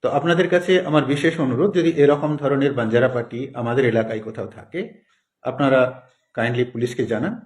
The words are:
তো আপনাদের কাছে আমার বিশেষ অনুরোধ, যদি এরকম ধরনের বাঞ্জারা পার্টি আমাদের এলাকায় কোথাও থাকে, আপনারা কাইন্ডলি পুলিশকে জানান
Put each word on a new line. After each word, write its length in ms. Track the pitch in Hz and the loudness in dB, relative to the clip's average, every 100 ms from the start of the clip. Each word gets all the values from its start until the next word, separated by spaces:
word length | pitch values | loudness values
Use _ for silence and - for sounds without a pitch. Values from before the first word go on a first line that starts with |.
তো 60 | 127 | -2
আপনাদের 400 | 139 156 170 175 | -2 0 0 2
কাছে 320 | 180 175 185 | 0 2 0
আমার 240 | 180 151 | 4 0
বিশেষ 360 | 131 147 - 160 | 2 0 0 0
অনুরোধ, 360 | 135 123 196 180 | -2 0 0 2
যদি 140 | 165 | 0
এরকম 460 | 165 143 143 151 147 | 4 4 4 0 -2
ধরনের 360 | 143 139 139 | -2 0 0
বাঞ্জারা 360 | 120 113 117 127 | 0 0 2 2
পার্টি 420 | 123 117 117 135 | 0 -6 -8 -10
আমাদের 300 | 135 117 120 | -8 -4 0
এলাকায় 360 | 131 113 113 110 | 2 2 0 -4
কোথাও 260 | 110 110 98 | -10 -12 -12
থাকে, 580 | - - 165 220 - _ _ _ _ | -12 -14 -10 -10 -14 _ _ _ _
আপনারা 680 | 123 127 139 131 127 - _ _ _ | -10 -2 2 4 2 -2 _ _ _
কাইন্ডলি 300 | - 117 123 | -4 -2 0
পুলিশকে 420 | 123 113 117 - 120 | -2 -2 -4 -2 -2
জানান 340 | 110 151 233 | -2 -2 -6